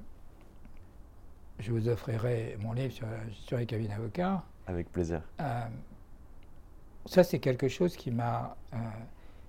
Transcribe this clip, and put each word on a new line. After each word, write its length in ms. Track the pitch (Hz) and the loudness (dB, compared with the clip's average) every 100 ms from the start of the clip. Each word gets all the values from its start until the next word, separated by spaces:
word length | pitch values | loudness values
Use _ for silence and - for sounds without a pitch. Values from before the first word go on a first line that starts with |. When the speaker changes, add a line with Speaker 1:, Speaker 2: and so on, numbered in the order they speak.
| - - - - - - - - - - - - - - - - | -10 -12 -14 -14 -16 -14 -12 -12 -12 -14 -16 -14 -14 -14 -12 -6
Speaker 1:
je 140 | 104 | 0
vous 160 | 117 110 | 4 4
offrirai 680 | 117 - 110 120 120 117 110 | 2 2 2 2 2 0 -2
mon 120 | 110 | -2
livre 200 | 120 131 | 0 0
sur, 140 | - 117 113 113 | -2 -4 -4 -6
sur 260 | 104 - 123 | -8 -2 0
les 80 | 117 | 2
cabinets 280 | 113 113 | 2 0
d'avocats. 480 | 101 113 139 180 190 - - - | 0 -2 2 4 2 0 -8 -2
Speaker 2:
Avec 240 | 90 82 | 0 2
plaisir. 300 | - 85 82 - - | 2 2 2 -2 -2
Speaker 1:
Euh, 200 | 143 120 117 120 - - - - - - - - - - - - - | 0 0 -2 -6 -10 -12 -14 -14 -14 -14 -14 -14 -14 -16 -14 -12 6
ça, 180 | 185 | 8
c'est 140 | 175 147 | 10 8
quelque 300 | 135 123 135 | 4 4 4
chose 280 | - 180 - | 4 2 2
qui 140 | - | 0
m'a, 460 | 117 120 117 120 - - | 2 2 2 0 -6 -6
euh, 40 | 113 113 107 120 - - - | -4 -4 -6 -10 -12 -14 -14